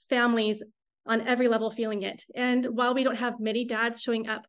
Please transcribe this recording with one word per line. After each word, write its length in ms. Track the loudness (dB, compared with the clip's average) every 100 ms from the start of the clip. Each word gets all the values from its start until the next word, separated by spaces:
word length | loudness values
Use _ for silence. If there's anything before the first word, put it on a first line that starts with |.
| -2
families 520 | 2 4 2 2 -2 -6 _ _ _ -2
on 220 | 0 2
every 200 | 2 4
level 240 | 2 0
feeling 320 | -2 -4 -2
it. 200 | -6 -8 -12 -4
And 300 | 0 2 0
while 280 | 0 2
we 100 | 2
don't 140 | 2 0
have 220 | -4 -2
many 260 | -2 -2 -2
dads 360 | -2 -2 -2
showing 280 | -2 -2 -2
up 160 | -6